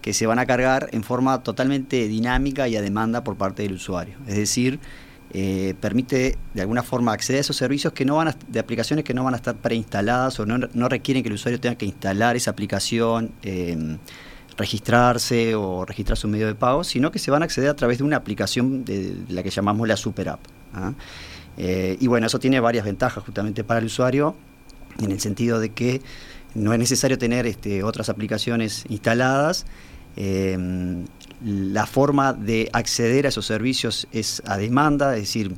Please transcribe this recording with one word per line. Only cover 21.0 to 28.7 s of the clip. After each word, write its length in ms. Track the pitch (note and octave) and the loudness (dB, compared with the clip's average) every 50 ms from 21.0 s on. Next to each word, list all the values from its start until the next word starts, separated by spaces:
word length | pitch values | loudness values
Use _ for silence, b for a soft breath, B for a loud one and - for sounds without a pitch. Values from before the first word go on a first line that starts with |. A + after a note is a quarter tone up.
| B B B B B B B B B B - - | B B B B B B B B B B -10 -4
Eh, 380 | - F2+ F#2 F#2 F#2 F#2+ F#2 - | -2 -2 0 0 0 0 0 2
y 80 | C3 | 2
bueno, 200 | B2 A#2+ A#2 A2+ | 4 4 4 4
eso 120 | A2 - A#2 | 2 0 2
tiene 220 | A2+ C3 C3+ B2+ | 2 4 4 4
varias 240 | A#2 A#2 A#2 A#2 G2+ | 4 4 2 2 0
ventajas 400 | G#2 G2 - B2+ B2 - G#2 - | -2 -2 0 0 -2 -2 -4 -10
justamente 400 | - G#2 G#2 G2+ G#2+ G2+ A2+ G#2+ | -8 -6 -4 -4 -2 -4 -4 -2
para 160 | A2 A#2 A#2 | 0 0 0
el 60 | A2 | 0
usuario, 500 | A2+ - - B2+ B2+ B2 C#3 D3 D#3 - - - - - - - - - - - - - - | -2 0 0 2 2 4 2 2 0 -2 -4 -16 -20 -20 -20 -20 -20 -20 -20 -20 -16 -6 -4
en 100 | A2+ G2 | -2 -2
el 100 | G2 F#2+ | 0 -2
sentido 380 | - G#2+ G2+ - A#2 A#2 A#2 A2+ | -2 -4 0 0 2 2 2 2
de 140 | A2 G#2+ | 0 -2
que 300 | A2 - A#2+ B2 B2+ C#3 B B B B B B B B B B - | -2 0 0 0 0 0 B B B B B B B B B B -4
no 200 | A2+ G#2 G#2 A#2 | 0 2 2 4
es 40 | A#2 | 4
necesario 380 | B2 A#2+ C3 A2+ - C3+ C3 | 4 2 2 4 4 2 2
tener, 300 | - B2+ A#2 A#2+ B2 A#2 | 2 2 0 2 2 0
este, 360 | A#2 G2+ - - G#2+ G2+ G2 | 0 -2 -4 -4 -2 -2 0
otras 280 | F#2+ A2 A2+ - A2 - | 0 -2 -2 -2 -4 -4
aplicaciones 760 | G#2 G2+ G#2+ G2+ A2 G#2+ - - A#2 A2+ A2+ G#2+ | -2 -4 -2 -2 -2 -2 0 0 0 0 0 -2